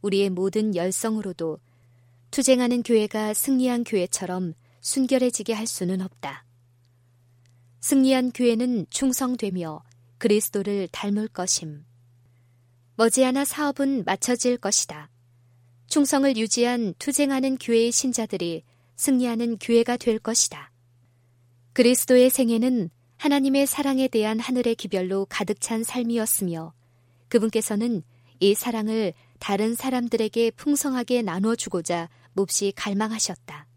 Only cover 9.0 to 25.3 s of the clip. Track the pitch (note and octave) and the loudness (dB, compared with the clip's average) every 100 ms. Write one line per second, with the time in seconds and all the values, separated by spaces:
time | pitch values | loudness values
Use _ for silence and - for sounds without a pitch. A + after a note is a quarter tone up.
9 | C4+ B3+ B3+ B3+ G3+ F3+ E3 D3+ _ _ | 0 0 -2 -2 -4 -4 -6 -10 _ _
10 | _ _ G#3 G#3 G#3+ G#3 G3 G3+ F3+ - | _ _ 2 2 2 -4 -2 -4 -4 -6
11 | G3+ G3+ A3 - F3+ - D#3+ D3 D3+ _ | -2 -2 -2 -6 -4 -4 -4 -14 -20 _
12 | _ _ _ _ _ _ _ _ _ - | _ _ _ _ _ _ _ _ _ 2
13 | A3+ B3 B3+ B3+ C#4 - D4 C#4 C#4 C4+ | 2 4 2 2 -2 -2 -2 0 0 0
14 | F#3+ G3 - B3 B3 B3 G3 G#3 - D#3 | -2 -4 -2 0 0 -2 -2 -2 -4 -10
15 | D3+ _ _ _ _ _ _ _ _ - | -16 _ _ _ _ _ _ _ _ 0
16 | C#4+ C#4 C#4 A#3 A3 - A#3+ B3 A3 - | 2 2 2 2 0 2 2 2 -2 -4
17 | - C#4 C#4+ C4+ C4+ C4 - A#3 A#3 A#3+ | -4 0 2 2 0 -2 0 2 4 2
18 | C4 A#3+ A3 F#3+ F3 E3 - _ _ - | -2 -2 -4 -4 -4 -6 -10 _ _ -6
19 | - B3+ B3 A3+ A#3 A3+ - A#3 A#3 A#3+ | 0 2 2 -2 -4 -4 2 2 4 0
20 | - A3 - A#3 - - - _ _ _ | 0 0 0 0 0 -4 -20 _ _ _
21 | _ _ _ _ _ _ _ - B3 B3 | _ _ _ _ _ _ _ 4 4 4
22 | - B3+ B3+ B3+ A#3+ A3+ B3+ B3 E3 _ | 4 6 6 4 0 2 2 0 -2 _
23 | _ _ D4+ C#4+ C4+ C4+ C#4 - C#4 C4 | _ _ 2 2 4 2 2 0 0 2
24 | C4 A#3 G#3+ A3 A#3+ B3 A#3+ A3+ F#3+ F#3+ | 2 2 0 -2 -2 0 0 -2 -2 -4
25 | F3+ G3 G3 | -2 -2 -4